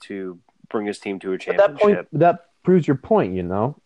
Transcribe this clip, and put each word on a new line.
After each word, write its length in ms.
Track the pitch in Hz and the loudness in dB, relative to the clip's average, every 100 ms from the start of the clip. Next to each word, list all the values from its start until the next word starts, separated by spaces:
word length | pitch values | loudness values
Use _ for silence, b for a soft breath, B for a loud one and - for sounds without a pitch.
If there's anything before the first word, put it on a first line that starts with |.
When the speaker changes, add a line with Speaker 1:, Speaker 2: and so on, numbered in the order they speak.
| - | -14
Speaker 1:
to 340 | 101 92 87 _ _ _ | -12 -10 -14 _ _ _
bring 180 | 120 104 | -6 -4
his 100 | 101 | -6
team 220 | 104 175 | -8 -8
to 140 | 190 | -6
a 40 | - | -6
Speaker 2:
But 80 | - | -2
that 120 | - | 0
Speaker 1:
championship. 220 | 202 143 208 190 - | 0 2 2 2 -2
Speaker 2:
point, 100 | 151 | 2
that 280 | 170 170 _ _ | 2 2 _ _
proves 240 | - 185 151 | 2 2 4
your 100 | 156 | -2
point, 380 | - 220 117 92 | 2 0 2 -2
you 80 | |
know? 360 | 87 95 117 151 | -2 -2 -2 -4